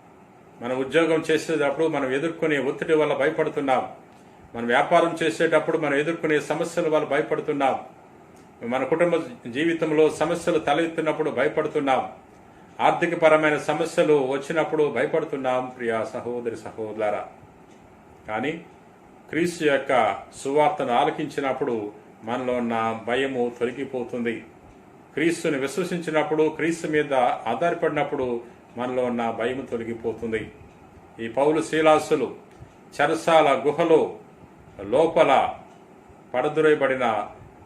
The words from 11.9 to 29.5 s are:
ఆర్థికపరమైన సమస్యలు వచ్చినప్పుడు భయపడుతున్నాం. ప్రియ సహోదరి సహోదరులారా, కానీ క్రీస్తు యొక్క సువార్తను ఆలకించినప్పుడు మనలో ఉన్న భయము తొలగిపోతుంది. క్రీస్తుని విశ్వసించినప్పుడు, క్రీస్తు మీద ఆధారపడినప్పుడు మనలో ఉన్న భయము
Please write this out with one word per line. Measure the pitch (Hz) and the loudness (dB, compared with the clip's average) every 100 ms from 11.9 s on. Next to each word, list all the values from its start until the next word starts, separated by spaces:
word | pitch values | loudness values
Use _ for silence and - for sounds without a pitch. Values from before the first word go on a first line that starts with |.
| 127 - - - - - - - - | 2 0 -8 -20 -20 -20 -20 -16 0
ఆర్థికపరమైన | 123 - 175 165 160 156 156 147 | 2 2 0 4 6 6 4 0
సమస్యలు | - 156 160 - 156 147 131 | 0 -2 -2 2 4 4 2
వచ్చినప్పుడు | 139 - 165 151 156 147 117 | -2 -2 -2 0 2 0 0
భయపడుతున్నాం. | 147 160 156 139 131 127 127 - | 0 -2 -2 -4 -2 -2 -2 -6
ప్రియ | 117 113 104 | -2 -2 -2
సహోదరి | 123 117 120 117 107 | -6 -8 -6 -6 -8
సహోదరులారా, | 98 104 107 107 107 101 90 - - - - - - - - - - | -10 -10 -8 -4 -2 -2 -6 -14 -20 -20 -20 -20 -20 -20 -20 -20 -8
కానీ | 107 135 165 - - - - - - - | -4 -4 -6 -10 -20 -20 -20 -20 -20 -8
క్రీస్తు | 143 175 170 | -2 -2 0
యొక్క | 151 135 - 127 107 98 - - | 2 2 2 2 2 0 -8 -10
సువార్తను | 135 143 151 - 131 | -2 2 4 2 0
ఆలకించినప్పుడు | 120 147 - 151 - 139 127 139 113 104 - - - | 2 2 0 -6 -4 -2 -2 -2 -2 -4 -10 -20 -16
మనలో | 110 127 127 | -6 -4 -2
ఉన్న | 123 120 113 113 113 110 | -2 -2 0 -2 -4 -4
భయము | 123 135 131 120 120 | -2 -2 -2 -4 -2
తొలగిపోతుంది. | 120 131 131 127 117 127 117 110 - - - - - - - | -4 -4 -6 -6 -6 -6 -4 -6 -8 -20 -20 -20 -20 -20 -12
క్రీస్తుని | - 165 170 170 143 | -2 0 0 -2 -2
విశ్వసించినప్పుడు, | 135 - 180 175 160 156 147 156 156 | -2 -4 -4 -4 -2 -2 0 2 0
క్రీస్తు | 151 156 165 160 | 0 -2 -2 -2
మీద | 151 143 | 0 0
ఆధారపడినప్పుడు | 135 123 143 113 120 170 165 160 147 143 139 127 117 117 - - - | 2 2 0 -4 -2 -2 0 -2 0 -2 -2 -4 -4 -8 -20 -16 -8
మనలో | 123 127 | -4 -2
ఉన్న | 123 117 117 | -2 0 -2
భయము | 110 113 | -2 -4